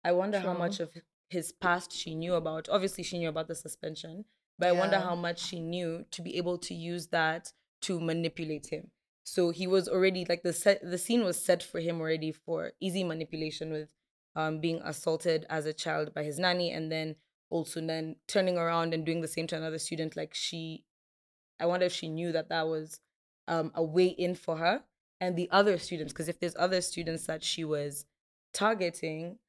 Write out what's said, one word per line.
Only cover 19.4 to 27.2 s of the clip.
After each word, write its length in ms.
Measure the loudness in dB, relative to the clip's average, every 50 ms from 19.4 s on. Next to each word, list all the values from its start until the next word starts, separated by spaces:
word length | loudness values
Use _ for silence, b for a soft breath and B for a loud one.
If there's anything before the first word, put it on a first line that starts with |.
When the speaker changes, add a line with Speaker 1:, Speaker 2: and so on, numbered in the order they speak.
| -4
Speaker 1:
to 80 | -2 -4
another 220 | -4 -4 -4 -4 -4
student. 360 | -4 -4 -2 -2 -4 -4 -4
Like, 180 | -6 -8 -6 -6
she, 500 | -6 -4 -4 -4 -6 -6 -8 -8 -12 _ _ _ _ _ _ _ _ _ _ _ _ _ _ _ 0
I 60 | 2
wonder 180 | 2 4 4 2
if 60 | 2 2
she 160 | -2 -6 -6
knew 220 | -4 -2 -2 0
that 180 | 0 -2 -2 0
that 180 | 0 0 0
was, 340 | 0 0 -2 -4 -8 -14 -18 _ _ _ _ _ _ _ _ _
um, 240 | -2 0 0 0 0 0
a 80 | 0 -2
way 240 | 2 6 4 4
in 260 | 4 4 0 -2 -2 -2
for 220 | -2 -4 -4 -2
her 260 | 2 4 2 2 2 -2 _ _ _ _ _ _ _
and 140 | -2 0 0
the 140 | 0 0 4
other 260 | 6 6 8 6 4
students. 340 | 2 0 -6 -6 -4 -4 -6 -6
'Cause 140 | -4 -4
if 120 | -4 -2 _
there's 160 | -4 -4 2
other 260 | 2 2 4 4 2
students 440 | 0 -2 -4 -4 -4 -4 -4 -4